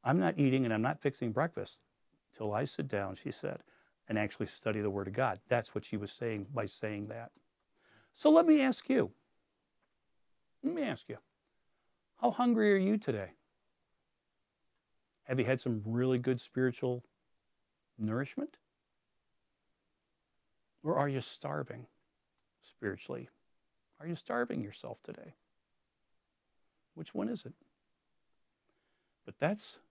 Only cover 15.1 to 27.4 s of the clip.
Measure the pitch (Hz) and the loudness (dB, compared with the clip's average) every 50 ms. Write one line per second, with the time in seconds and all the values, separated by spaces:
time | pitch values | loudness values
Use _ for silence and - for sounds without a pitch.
15.1 | _ _ _ - 131 131 117 120 135 131 - 127 117 107 104 110 113 120 127 131 | _ _ _ -2 0 0 2 2 0 0 0 -2 -2 -2 -2 -2 0 0 2 2
16.1 | 131 127 123 131 127 120 - - - 131 131 127 120 - - 123 123 123 - _ | 2 2 2 0 -2 -2 -4 -4 -2 0 0 0 0 0 -2 -2 -2 -4 -6 _
17.1 | _ _ _ _ _ _ _ _ _ _ _ _ _ _ _ _ _ - 110 107 | _ _ _ _ _ _ _ _ _ _ _ _ _ _ _ _ _ -4 -4 -2
18.1 | 110 123 143 - - - 285 - - _ _ _ _ _ _ _ _ _ _ _ | -2 -2 -4 -6 -6 -8 -8 -8 -10 _ _ _ _ _ _ _ _ _ _ _
19.1 | _ _ _ _ _ _ _ _ _ _ _ _ _ _ _ _ _ _ _ _ | _ _ _ _ _ _ _ _ _ _ _ _ _ _ _ _ _ _ _ _
20.1 | _ _ _ _ _ _ _ _ _ _ _ _ _ _ - 151 170 - 143 143 | _ _ _ _ _ _ _ _ _ _ _ _ _ _ -2 0 2 2 2 0
21.1 | 135 127 113 - - - - 143 147 151 135 - - 120 123 - _ _ _ _ | 0 -2 -4 -6 -10 -10 -8 -6 -4 -4 -6 -6 -10 -14 -16 -18 _ _ _ _
22.1 | _ _ _ _ _ _ _ _ _ _ _ - _ _ 117 101 104 110 - - | _ _ _ _ _ _ _ _ _ _ _ -20 _ _ -6 -6 -6 -6 -8 -10
23.1 | 127 120 - - _ _ _ _ _ _ _ _ _ _ _ _ _ - 147 170 | -10 -10 -10 -14 _ _ _ _ _ _ _ _ _ _ _ _ _ -12 -8 -8
24.1 | 170 - - - 240 240 247 240 - - 101 101 - - - 117 113 - - - | -8 -8 -6 -4 -2 -2 -2 -2 -2 -4 -6 -6 -10 -12 -12 -12 -12 -12 -14 -16
25.1 | - - - 160 - _ _ _ _ _ _ _ _ _ _ _ _ _ _ _ | -16 -14 -18 -20 -20 _ _ _ _ _ _ _ _ _ _ _ _ _ _ _
26.1 | _ _ _ _ _ _ _ _ _ _ _ _ _ _ _ _ _ 165 160 - | _ _ _ _ _ _ _ _ _ _ _ _ _ _ _ _ _ -14 -14 -8
27.1 | - - 202 226 240 - | -6 -4 -4 -4 -6 -8